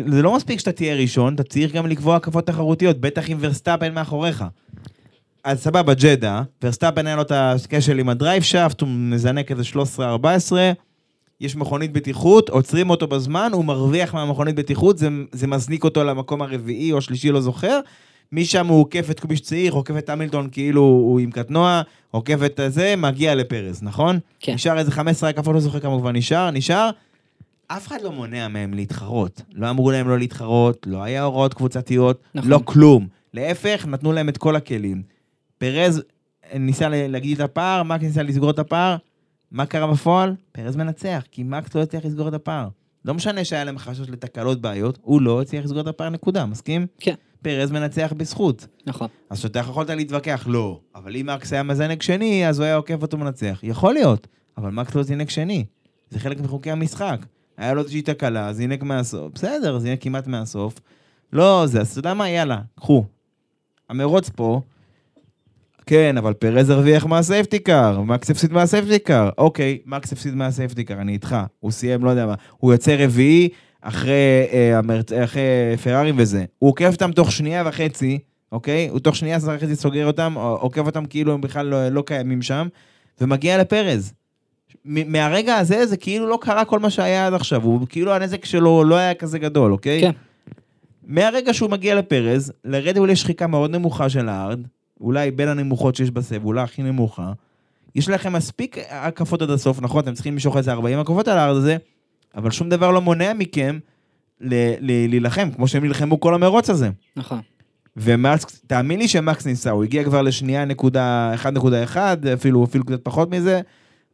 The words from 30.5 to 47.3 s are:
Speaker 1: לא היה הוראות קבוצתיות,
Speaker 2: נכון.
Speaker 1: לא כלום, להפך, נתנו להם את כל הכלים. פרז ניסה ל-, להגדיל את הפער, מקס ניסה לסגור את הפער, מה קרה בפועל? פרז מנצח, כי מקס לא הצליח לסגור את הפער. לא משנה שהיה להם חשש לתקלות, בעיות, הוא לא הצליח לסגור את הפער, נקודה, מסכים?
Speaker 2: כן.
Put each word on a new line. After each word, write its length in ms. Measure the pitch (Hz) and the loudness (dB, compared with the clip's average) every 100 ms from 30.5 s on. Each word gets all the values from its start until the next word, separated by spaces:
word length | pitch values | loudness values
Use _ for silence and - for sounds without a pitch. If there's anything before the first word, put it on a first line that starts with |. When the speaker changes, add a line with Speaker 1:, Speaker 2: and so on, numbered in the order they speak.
| 120 120 120 98 | 2 4 2 -4
Speaker 1:
לא 120 | 95 | -8
היה 200 | 104 135 | -6 -4
הוראות 320 | 143 131 135 | -2 0 0
קבוצתיות, 680 | - 127 127 120 127 127 127 _ | 0 -4 -4 -2 2 4 2 _
Speaker 2:
נכון. 160 | 147 123 | -2 4
Speaker 1:
לא 100 | 143 | 4
כלום, 420 | 123 147 151 127 95 - _ | 6 8 10 10 6 -8 _
להפך, 520 | 113 147 170 208 208 156 | -8 -6 -4 -2 -2 -4
נתנו 240 | 135 151 | -6 -2
להם 160 | 160 151 | -2 -2
את 100 | 135 | -2
כל 180 | 160 151 | 0 0
הכלים. 460 | 147 113 101 95 92 _ _ _ _ - | -2 -6 -4 -6 -10 _ _ _ _ -8
פרז 440 | 127 143 175 160 - _ _ _ 80 | -4 0 2 2 -4 _ _ _ -12
ניסה 340 | 135 131 131 156 | -4 -2 0 0
ל-, 180 | 147 139 | -2 -4
להגדיל 280 | 131 139 147 | -4 -4 -4
את 40 | |
הפער, 420 | 143 165 180 190 | -4 -4 -2 -2
מקס 200 | 165 165 | -2 -4
ניסה 200 | 156 151 | -2 -2
לסגור 280 | 147 135 147 | -2 0 0
את 80 | 151 | 0
הפער, 380 | 151 165 180 170 - _ _ _ _ | -2 0 0 -2 -8 _ _ _ _
מה 160 | 120 147 | -8 -4
קרה 260 | 160 156 | -2 0
בפועל? 420 | 147 170 180 190 190 _ | 0 2 2 2 -4 _
פרז 240 | - 113 139 | -12 -8 -6
מנצח, 480 | 160 160 196 165 - | -6 -6 -6 -8 -8
כי 120 | - | -10
מקס 320 | 127 139 - | -8 -8 -6
לא 80 | 160 | -4
הצליח 220 | 156 160 | -4 -4
לסגור 240 | 156 151 156 | -8 -6 -6
את 60 | |
הפער. 340 | 151 156 156 104 95 _ _ | -6 -8 -8 -8 -12 _ _
לא 100 | - | -8
משנה 300 | 160 214 202 | -6 -4 -4
שהיה 200 | 170 156 | -4 -4
להם 140 | 143 135 | -6 -10
חשש 300 | - 127 131 | -12 -12 -12
לתקלות, 520 | 123 120 120 120 127 | -12 -12 -6 -4 -2
בעיות, 380 | 113 101 113 131 | -4 -4 -4 -4
הוא 180 | - 147 | 0 2
לא 220 | 123 120 | 4 0
הצליח 220 | 135 147 | -2 -6
לסגור 160 | 143 143 | -6 -6
את 60 | 156 | -8
הפער, 220 | 156 165 | -8 -8
נקודה, 380 | 165 - 185 117 | -6 -4 -2 -4
מסכים? 400 | 107 - 165 180 - | -6 -6 -6 -6 -6
Speaker 2:
כן. 140 | - 240 _ | -6 -6 _